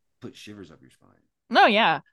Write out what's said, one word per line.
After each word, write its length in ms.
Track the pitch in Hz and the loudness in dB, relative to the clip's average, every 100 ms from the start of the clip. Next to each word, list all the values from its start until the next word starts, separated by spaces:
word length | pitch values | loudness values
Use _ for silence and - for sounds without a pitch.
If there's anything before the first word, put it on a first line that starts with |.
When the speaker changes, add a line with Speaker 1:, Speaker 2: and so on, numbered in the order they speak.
| _ _ | _ _
Speaker 1:
put 140 | 113 - | -20 -20
shivers 340 | - 104 85 | -20 -20 -20
up 100 | 73 | -20
your 100 | 65 | -20
spine. 180 | _ 50 _ _ _ - | _ _ _ _ _ -4
Speaker 2:
Oh, 140 | 254 370 | 2 4
yeah. 360 | 208 208 160 - | 4 0 -2 -6